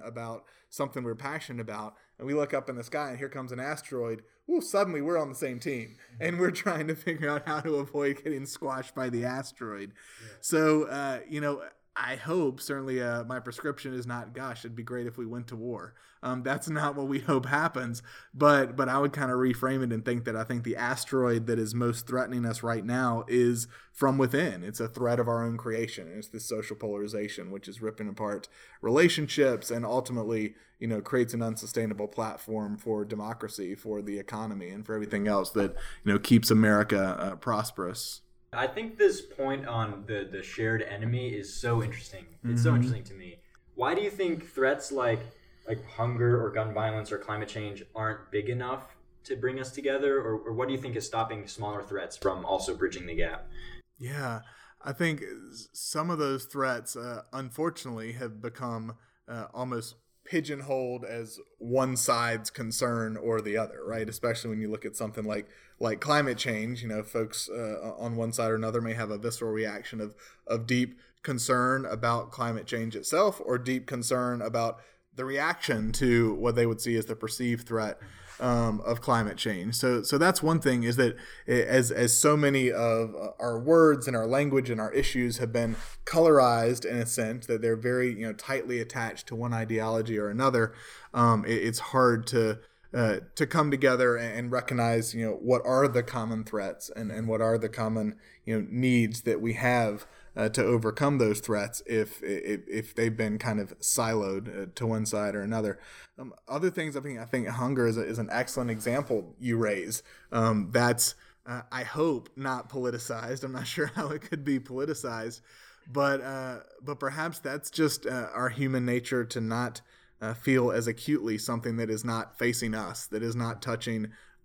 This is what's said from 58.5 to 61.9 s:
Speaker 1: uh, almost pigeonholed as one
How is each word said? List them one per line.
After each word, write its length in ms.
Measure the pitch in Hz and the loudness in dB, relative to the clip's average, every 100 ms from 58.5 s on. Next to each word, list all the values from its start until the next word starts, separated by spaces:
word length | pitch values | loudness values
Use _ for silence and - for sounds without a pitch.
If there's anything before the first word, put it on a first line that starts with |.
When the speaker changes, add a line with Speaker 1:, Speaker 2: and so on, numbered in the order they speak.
| 117 123 117 113 110 _ _ - | -8 -6 -6 -8 -14 _ _ -14
Speaker 1:
uh, 200 | 117 - | -12 -10
almost 420 | 120 127 117 113 - _ _ | -8 -6 -6 -6 -14 _ _
pigeonholed 800 | - 170 143 139 139 131 127 123 | -4 -2 -2 -4 -4 -2 -2 -6
as 360 | 110 117 110 - - - | -8 -8 -10 -14 -20 -12
one 400 | 117 127 131 | 0 2 4